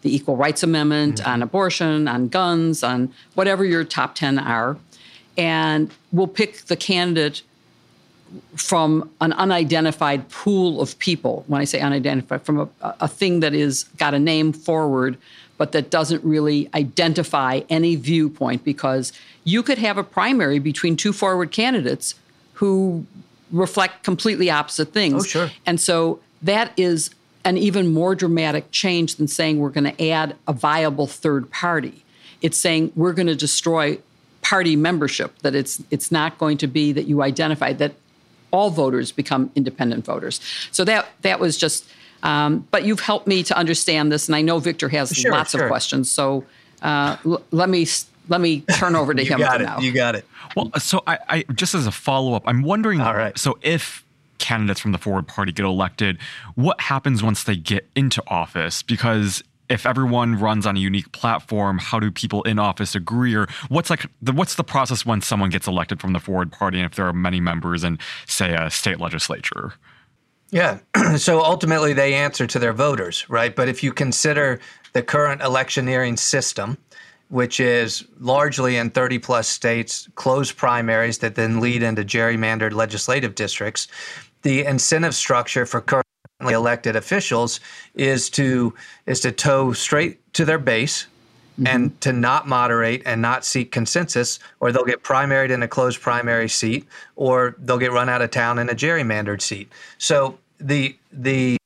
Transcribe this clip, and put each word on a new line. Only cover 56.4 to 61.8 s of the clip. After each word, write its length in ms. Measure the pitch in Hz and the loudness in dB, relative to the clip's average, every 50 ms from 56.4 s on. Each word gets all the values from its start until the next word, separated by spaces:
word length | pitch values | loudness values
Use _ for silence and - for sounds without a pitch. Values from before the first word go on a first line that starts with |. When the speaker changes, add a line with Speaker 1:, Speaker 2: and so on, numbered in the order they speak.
| - 107 - | -18 -8 -2
Speaker 3:
what 240 | - 127 180 - - | 0 0 0 0 -2
happens 420 | - - 139 135 - 143 131 104 107 | -2 -2 -4 -2 0 0 0 2 2
once 200 | 113 104 - - | 0 0 0 -2
they 120 | - 101 | -2 -4
get 320 | 87 78 - 107 - - _ _ | -2 -2 -2 -2 -2 -4 _ _
into 280 | 139 139 131 - 113 - - | 0 0 2 0 -2 -2 -2
office? 560 | 98 85 82 - - 90 80 85 - - - | -2 -4 -2 -2 -4 -4 -4 -2 -4 -6 -4
Because 600 | - 120 101 117 117 110 107 104 98 90 - - _ _ _ _ - | -4 -2 0 0 2 2 2 2 0 -2 -4 -8 _ _ _ _ -4
if 160 | 127 110 - | -4 0 0
everyone 520 | 123 123 131 131 123 120 120 120 117 117 98 | 0 0 2 2 2 2 2 2 2 2 2
runs 280 | 107 107 107 107 98 | 2 2 0 2 0
on 100 | 107 98 | 0 0
a 40 | 98 | 2
unique 320 | 95 95 95 98 - - - | 0 0 0 -2 -4 -6 -6
platform, 640 | - - 120 104 - - - 110 104 101 98 95 | -2 0 2 2 0 -2 -4 -2 0 0 0 0
how 220 | 90 | -2